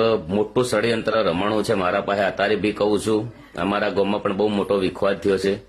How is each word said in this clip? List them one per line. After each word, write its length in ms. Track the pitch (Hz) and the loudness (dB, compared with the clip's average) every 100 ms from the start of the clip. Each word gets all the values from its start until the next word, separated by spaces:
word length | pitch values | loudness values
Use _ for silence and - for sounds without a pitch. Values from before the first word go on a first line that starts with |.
| 113 107 80 | 2 0 0
મોટું 360 | 101 104 127 | -2 0 0
ષડયંત્ર 480 | 123 107 117 110 107 | 0 0 0 0 0
રમણું 520 | 110 95 85 104 107 | 0 0 0 0 0
છે 100 | 107 | 0
મારા 260 | 101 90 98 | 0 0 0
પાસે. 200 | 98 101 | 0 0
અત્યારે 360 | 95 - 104 101 | 0 0 0 2
બી 160 | 104 | 0
કહું 280 | 101 104 101 | 0 0 0
છું, 340 | 107 107 117 - - - | 0 -2 -2 -12 -14 -4
અમારા 320 | 95 101 104 | -2 0 0
ગામમાં 340 | 95 98 104 | 0 0 0
પણ 140 | 104 98 | -2 0
બહુ 120 | 107 | 0
મોટો 280 | 101 95 101 | 0 0 0
વિખવાદ 440 | 92 - 101 95 | 0 0 -2 0
થયો 180 | 101 92 | 0 2
છે. 160 | 98 101 | 0 -2